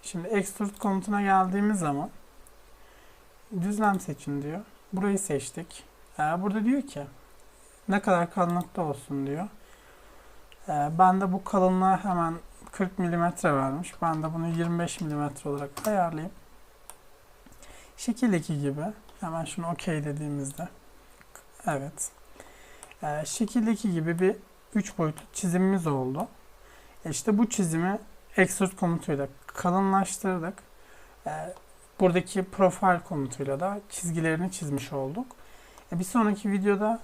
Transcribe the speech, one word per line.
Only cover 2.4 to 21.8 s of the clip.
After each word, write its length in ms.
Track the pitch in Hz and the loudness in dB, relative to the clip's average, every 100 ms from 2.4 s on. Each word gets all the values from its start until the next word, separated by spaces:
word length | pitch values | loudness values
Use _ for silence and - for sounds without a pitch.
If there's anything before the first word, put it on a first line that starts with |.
| - - - - - - - - - - - 196 | -20 -20 -20 -20 -20 -20 -20 -20 -20 -20 -8 -4
düzlem 400 | 185 208 214 190 | -2 2 2 2
seçin 420 | - 139 - 143 | -4 -8 -6 -4
diyor. 180 | 143 175 220 - - | -4 -8 -10 -20 -8
Burayı 260 | 190 202 196 | -2 0 0
seçtik. 680 | - 143 - - 170 - - - - - | 0 -4 -4 -12 -12 -16 -20 -20 -16 -4
Ee, 40 | |
burada 420 | 151 175 202 214 | -2 0 0 0
diyor 180 | 214 277 | 2 2
ki 200 | - 147 143 - - - - - - - - | 0 -10 -12 -14 -20 -20 -20 -20 -20 -12 0
ne 120 | 196 | 0
kadar 300 | 208 175 170 | 4 4 2
kalınlıkta 520 | - 175 175 165 - | 0 0 0 -4 -4
olsun 440 | 160 139 - 139 139 | -4 -4 -6 -4 -4
diyor. 220 | 147 208 - - - - - - - - - - - - | -4 -6 -10 -20 -20 -20 -20 -20 -20 -20 -20 -20 -16 -4
Ee, 200 | 151 147 165 | 0 0 6
ben 220 | 185 185 | 6 8
de 120 | 196 | 2
bu 120 | 190 | -2
kalınlığa 600 | - 196 185 185 190 185 | 0 4 4 6 4 4
hemen 300 | 202 175 165 170 - - - | 2 0 0 -2 -12 -20 -18
kırk 260 | - 185 - | -4 -4 0
milimetre 560 | 175 170 175 175 170 | 0 2 0 2 2
vermiş. 400 | 139 135 143 175 - | 2 0 -2 -6 -2
Ben 200 | 165 156 | -2 0
de 120 | 160 | -2
bunu 140 | 165 165 | -4 -2
yirmi 300 | 165 170 170 | 0 0 0
beş 220 | 170 - | -2 -4
milimetre 500 | 160 147 147 - 147 | -4 -2 -4 -4 -6
olarak 200 | 143 139 - 214 | -4 -6 -4 0
ayarlayayım. 460 | 202 170 156 170 - - - - - - - - - - - - - - - - - | 2 0 -2 -8 -12 -20 -20 -20 -20 -20 -20 -20 -20 -20 -20 -20 -20 -20 -20 -20 -8
Şekildeki 640 | - - 240 180 156 147 | -4 2 4 2 0 -2
gibi 240 | 143 143 170 214 - - | 0 -2 -6 -8 -18 -10
hemen 240 | 170 165 | -6 -4
şunu 260 | 151 - 170 | -4 -6 -4
OK 160 | 165 185 | -4 -2
dediğimizde 840 | 156 147 143 151 143 139 143 180 - - - - - - - - - - | -2 -2 -4 -4 -4 -6 -8 -12 -12 -20 -20 -20 -20 -20 -20 -20 -6 -2
evet. 460 | 143 | -2